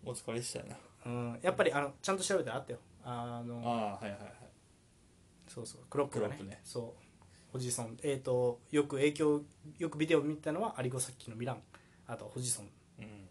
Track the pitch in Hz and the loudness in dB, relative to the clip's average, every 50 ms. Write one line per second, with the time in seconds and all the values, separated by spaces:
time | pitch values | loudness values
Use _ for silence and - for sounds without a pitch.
0 | - 123 120 - - - 113 120 120 - - 123 - - 117 - - - - - | -6 -6 -8 -6 -4 -2 -2 -2 -2 -4 -6 -6 -8 -8 -12 -14 -14 -20 -20 -12
1 | - 123 120 120 120 120 117 117 - 180 185 - 190 165 - 143 143 139 139 - | -8 -6 -4 -2 -2 -4 -4 0 0 0 4 6 4 4 4 4 0 0 -4 -4
2 | - - 190 190 190 - 202 185 147 123 110 139 139 - 123 120 - - - - | 0 0 0 2 2 2 2 2 2 0 -2 -4 -4 -6 -10 -10 -10 -20 -20 -14
3 | - 123 120 120 120 120 120 120 120 120 120 117 117 120 120 117 110 104 98 95 | -8 -6 -6 -4 -4 -4 -6 -6 -6 -6 -6 -2 0 0 2 2 2 -2 -2 -4
4 | 113 104 101 101 101 - - - - - - - - - - - - - - - | -6 -6 -6 -8 -10 -14 -14 -16 -20 -20 -20 -20 -20 -20 -20 -20 -20 -20 -20 -20
5 | - - - - - - - - - - - - 117 - - - - - - 139 | -20 -20 -20 -20 -20 -20 -20 -20 -20 -14 -10 -10 -8 -10 -10 -14 -16 -2 2 2
6 | 143 - - - 107 104 - - 95 95 104 - - - - 120 117 117 - - | 2 2 2 0 0 0 0 -4 -8 -10 -10 -12 -14 -8 -6 -6 -6 -6 -10 -16
7 | - - - - - - - - - - - 131 127 123 120 - 117 113 117 117 | -20 -20 -20 -20 -20 -20 -20 -20 -20 -10 -6 -4 -2 -2 -2 -2 -2 -6 -6 -4
8 | - 147 139 131 131 135 127 123 123 123 120 - - - 151 147 143 147 147 131 | -2 0 0 0 2 2 4 6 6 4 2 0 -8 2 4 4 4 4 4 4
9 | 139 151 147 147 156 151 147 147 147 - - - - 156 - - 170 160 156 151 | 4 4 4 6 6 6 6 4 2 -4 -16 -18 -18 -18 -6 -4 -4 -4 0 0
10 | 156 156 170 156 143 151 156 151 - 156 151 170 220 220 - - 127 127 131 127 | 4 8 8 8 8 6 -2 0 -2 -2 0 0 0 -2 0 0 -2 0 0 0
11 | 123 - - - - - 113 113 120 131 123 107 - _ - - - - - - | -2 -4 -6 -12 -12 -10 -6 -4 -4 -4 -4 -6 -8 _ -20 -20 -20 -20 -20 -20
12 | - - 117 110 - 107 - 127 123 120 - - 104 98 - - - - - - | -10 -10 -10 -8 -8 -8 -6 -4 -2 -2 -2 -4 -4 -14 -18 -20 -20 -20 -16 -14
13 | 113 110 107 101 95 92 | -14 -14 -14 -16 -16 -18